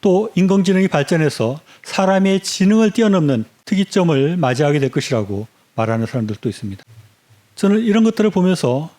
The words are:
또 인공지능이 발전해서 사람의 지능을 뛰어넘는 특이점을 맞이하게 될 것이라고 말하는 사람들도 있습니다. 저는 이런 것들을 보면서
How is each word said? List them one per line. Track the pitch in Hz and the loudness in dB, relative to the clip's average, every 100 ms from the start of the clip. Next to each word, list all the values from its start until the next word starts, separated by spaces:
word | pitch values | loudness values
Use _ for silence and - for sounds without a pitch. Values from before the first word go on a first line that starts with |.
또 | 208 185 220 | 2 2 0
인공지능이 | - 185 196 185 190 190 | 0 2 2 2 2 2
발전해서 | 160 143 170 151 - 113 147 _ - | 0 0 0 0 0 -4 -4 _ -20
사람의 | - - 190 190 196 196 | -8 -2 0 2 2 0
지능을 | - - 190 220 220 | -4 0 2 4 2
뛰어넘는 | 214 220 190 151 123 110 _ | 2 0 2 2 -2 -4 _
특이점을 | - 190 196 - 175 143 139 175 | -4 -2 0 0 2 2 0 0
맞이하게 | 139 127 147 147 | -2 0 0 0
될 | 135 | 0
것이라고 | 143 - 120 101 101 107 _ _ | -4 -4 -4 -4 -8 -10 _ _
말하는 | - 113 113 113 | -6 -2 -2 -4
사람들도 | 127 110 104 120 | -4 -6 -6 -8
있습니다. | 101 104 98 - - - _ _ _ _ - | -8 -12 -14 -18 -20 -20 _ _ _ _ -2
저는 | 196 208 | 0 2
이런 | 233 208 | 2 2
것들을 | 220 220 214 | 2 2 0
보면서 | 190 180 180 131 127 160 | 2 0 0 0 -2 -6